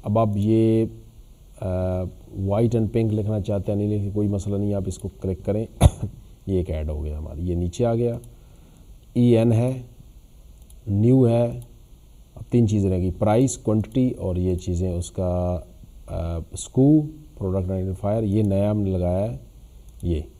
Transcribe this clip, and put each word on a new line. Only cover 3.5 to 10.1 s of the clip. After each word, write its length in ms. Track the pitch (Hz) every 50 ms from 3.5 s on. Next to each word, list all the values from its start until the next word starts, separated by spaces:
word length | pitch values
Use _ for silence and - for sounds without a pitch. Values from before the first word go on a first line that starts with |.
| 104 98 95 -
हैं, 80 | 104 101
नहीं 100 | 104 104
लिखे, 220 | 107 104 101 101
कोई 160 | 95 104 104
मसला 300 | 101 104 98 92 101 101
नहीं, 160 | 98 104 104 101
आप 140 | 98 92
इसको 200 | 95 90 - -
क्लिक 340 | 95 - - - 95 92 -
करें, 260 | - - 101 107 113 - - -
<coughs> 260 | - - - - - - - - - - - - - -
ये 100 | 95 92
एक 100 | 85 -
ऐड 200 | 85 78 76 78
हो 120 | 76 76
गया 160 | 76 76 76
हमारी, 240 | 76 78 - - 76
ये 140 | 87 90 87
नीचे 280 | 85 87 87 - - 120
आ 100 | 117 117
गया। 260 | 117 120 117 117 120 - - - - - - - - - - - - - - - - - - -
ईएन 340 | 123 120 120 117 113 113 120
है, 340 | 110 110 120 127 131 131 120 - - - - -